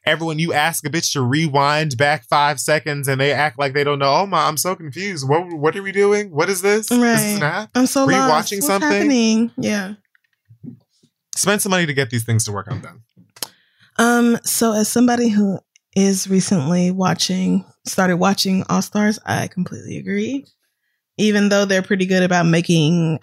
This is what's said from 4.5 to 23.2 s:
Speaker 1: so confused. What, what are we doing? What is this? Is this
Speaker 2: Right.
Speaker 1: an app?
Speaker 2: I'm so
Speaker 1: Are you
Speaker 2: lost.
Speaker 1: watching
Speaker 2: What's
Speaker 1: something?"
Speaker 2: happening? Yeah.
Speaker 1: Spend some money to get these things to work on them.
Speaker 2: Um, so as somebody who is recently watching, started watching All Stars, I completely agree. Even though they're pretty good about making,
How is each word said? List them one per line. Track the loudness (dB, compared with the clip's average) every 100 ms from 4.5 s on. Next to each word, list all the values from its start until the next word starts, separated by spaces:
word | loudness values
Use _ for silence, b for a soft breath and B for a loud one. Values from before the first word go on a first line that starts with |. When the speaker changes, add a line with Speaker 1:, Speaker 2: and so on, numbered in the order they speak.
| -2
Speaker 1:
so | -4 -6
confused. | -10 -8 -8 -6 0
What, | 0 -2
what | -2 -2 -2
are |
we | -4
doing? | 0 2 2 -2
What | -2 -2
is | 0
this? | 2 0 2
Is | 2
this |
Speaker 2:
Right. | 4 2 0 -2
Speaker 1:
an |
app? | -2 -4 -4
Speaker 2:
I'm | 0 0
so | 2 2
Speaker 1:
Are |
you | 2
Speaker 2:
lost. | 2
Speaker 1:
watching | 2 0 -4
Speaker 2:
What's | 0
Speaker 1:
something?" | 0 2
Speaker 2:
happening? | 2 2 2 2 2 0 -2
Yeah. | -4 -4 -6 -14 _ _ _ _ _ -20 -20 -20 _ _ _ _ -12 -4
Speaker 1:
Spend | 0 0
some | 0
money | 0 0
to |
get | -2 -2
these | -2
things | 0 -2 -2
to |
work | -6 -8
on | -10
them. | -12 -20 _ _ _ -18 B B B B B 0
Speaker 2:
Um, | 2 4 2 0
so | -2 -2 0
as | 0 0
somebody | 2 2 2 2
who | 2 0 -2 _ _ _ 0
is | 0 0 0
recently | 0 2 0 0 0 0
watching, | 0 -2 -2 -2 -2 0 0 -4 _ -8
started | -2 0 2
watching | 0 0 0 -2 0
All | -2
Stars, | -2 0 0 -2 -4
I | -4 -4
completely | -6 -6 -8 -12 -10
agree. | -6 -6 -4 -6 -10 _ _ _ _ _ _ -2
Even | 2 2 4
though | 2 2
they're | 0
pretty | 0 -2 0
good | 2
about | 2 2 4
making, | 2 2 2 4 2 0 -2